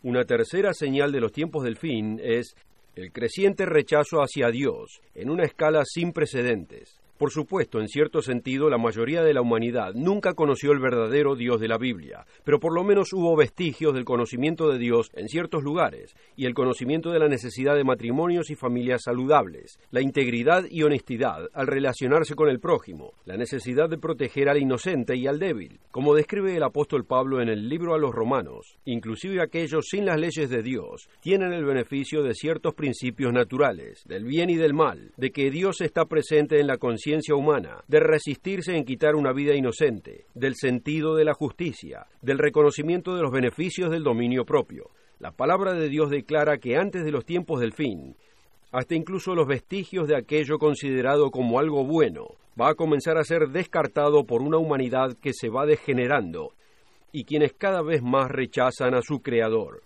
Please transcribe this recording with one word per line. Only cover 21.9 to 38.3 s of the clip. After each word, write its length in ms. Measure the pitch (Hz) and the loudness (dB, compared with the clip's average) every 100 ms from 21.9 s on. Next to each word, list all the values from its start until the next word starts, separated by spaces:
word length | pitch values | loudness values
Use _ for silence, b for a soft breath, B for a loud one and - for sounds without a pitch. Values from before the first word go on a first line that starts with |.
| 123 127 151 151 147 | -2 0 2 0 0
con 140 | 156 | 2
el 100 | 127 | 2
prójimo, 540 | 170 151 - 80 78 _ - | 0 -2 -2 -16 -16 _ -12
la 100 | 95 | -8
necesidad 540 | 120 131 117 123 165 | -6 -6 -4 0 0
de 80 | 160 | -2
proteger 500 | 160 143 120 143 139 | -6 -4 -6 0 2
al 140 | 147 | 2
inocente 540 | 135 123 185 160 113 127 | 2 -2 -2 -4 -2 -2
y 100 | 135 | -2
al 140 | 147 | -2
débil. 400 | 190 123 82 - _ | -4 -4 -8 -20 _
Como 240 | 127 139 | -2 4
describe 420 | 151 151 208 196 175 | 4 4 -2 -2 0
el 60 | |
apóstol 420 | 139 143 147 139 | -2 -2 -2 -2
Pablo 380 | - 127 131 135 | 0 0 0 0
en 80 | 117 | 0
el 180 | 107 107 | -2 -4
libro 280 | 160 170 160 | -6 -2 0
a 20 | |
los 160 | 143 | 0
Romanos, 640 | 110 113 139 92 - - _ - | -2 0 0 -4 -14 -20 _ -8
inclusive 560 | 117 107 110 185 190 | -8 -6 -8 -6 -2
aquellos 460 | 160 165 160 156 - | -2 -2 -2 -4 -2
sin 160 | 196 202 | -2 0
las 140 | 160 | 0
leyes 320 | 170 160 139 | -2 -2 -2
de 100 | 123 | -2
Dios 480 | 113 127 - - - b | -2 -6 -8 -16 -20 b
tienen 300 | 151 196 185 | 0 0 0
el 140 | 175 143 | -2 0
beneficio 560 | 131 117 139 131 151 | 0 -2 -4 -4 -2
de 140 | 139 110 | -2 -2
ciertos 400 | 147 160 170 - | -4 -2 -4 -2
principios 580 | 139 117 127 113 131 | -4 -2 -6 -2 0
naturales, 680 | 120 120 127 139 92 60 50 - | 2 0 2 0 0 -12 -20 -12
del 180 | 95 | -10
bien 280 | 113 143 175 | -4 -2 0
y 40 | 165 | 4
del 200 | 160 147 | 4 4
mal, 380 | 151 85 - - | 2 0 -16 -6
de 140 | 127 | -6
que 180 | - 139 | -2 -2
Dios 320 | 143 196 - | 0 -2 -2
está 240 | 160 - 160 | -4 0 0
presente 540 | 160 - 151 151 151 | 0 2 2 4 4
en 80 | 147 | 2
la 100 | 127 | 0
conciencia 300 | 123 110 - 156 151 | -2 -2 -2 -2 0
humana, 520 | 147 147 143 - - - | 2 2 0 -2 -14 4
de 140 | 156 | 4
resistirse 760 | 160 156 151 | 6 2 0